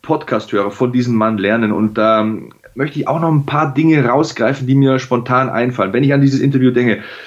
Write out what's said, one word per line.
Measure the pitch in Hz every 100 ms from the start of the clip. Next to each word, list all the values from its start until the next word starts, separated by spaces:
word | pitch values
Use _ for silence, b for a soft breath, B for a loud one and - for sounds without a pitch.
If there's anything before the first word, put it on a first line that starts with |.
Podcast-Hörer | - 151 - 110 - 101 101
von | - 127
diesem | 123 120 113
Mann | 110 107
lernen? | 101 117 107
Und | 95 107 110
da, | 110 110
ähm, | 110 110 62 _ - 120
möchte | 147 147
ich | -
auch | 160
noch | 165
ein | 151 139
paar | 147 156
Dinge | 131 160 151 120
rausgreifen, | 135 160 - 117 139 127
die | 135
mir | 135 131
spontan | 131 120 117 127 131
einfallen. | 110 127 123 95
Wenn | 117
ich | 139
an | 139
dieses | 139 135
Interview | 143 135 127
denke, | 120 123 98 B B